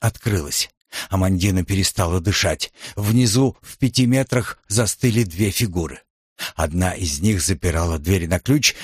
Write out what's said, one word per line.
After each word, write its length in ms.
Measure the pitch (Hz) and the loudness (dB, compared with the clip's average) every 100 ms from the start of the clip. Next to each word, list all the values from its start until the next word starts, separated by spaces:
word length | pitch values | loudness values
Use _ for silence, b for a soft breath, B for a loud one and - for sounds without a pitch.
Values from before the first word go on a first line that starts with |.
открылась. 680 | 113 - - 101 73 - - _ _ B B | -2 -2 -2 -2 -2 -4 -6 _ _ B B
Амандина 540 | 95 92 95 101 92 | 0 2 2 2 0
перестала 560 | 85 98 92 - 87 90 | 0 0 0 0 -2 0
дышать. 520 | 87 98 90 76 - B B | 0 0 0 -2 -8 B B
Внизу, 640 | - 104 117 123 110 135 - | -6 0 2 4 4 2 0
в 160 | - - | -12 -2
пяти 280 | 131 123 123 | 0 2 4
метрах, 520 | 131 131 120 107 - - | 2 2 -2 -2 -8 -4
застыли 560 | 104 107 - 127 113 | 0 0 2 2 2
две 260 | 107 80 104 | 0 0 0
фигуры. 520 | - 117 87 78 65 _ _ _ - B | 0 -2 -2 -4 -8 _ _ _ -14 B
Одна 380 | - 80 85 90 | -4 -2 0 0
из 280 | - 90 71 | -2 -6 0
них 220 | 101 101 | 0 2
запирала 560 | - 95 90 80 85 82 | 0 -2 -2 0 0 -2
дверь 300 | 76 95 85 | 0 0 2
на 120 | 87 | -2
ключ, 340 | - 143 - - | 2 2 2 -2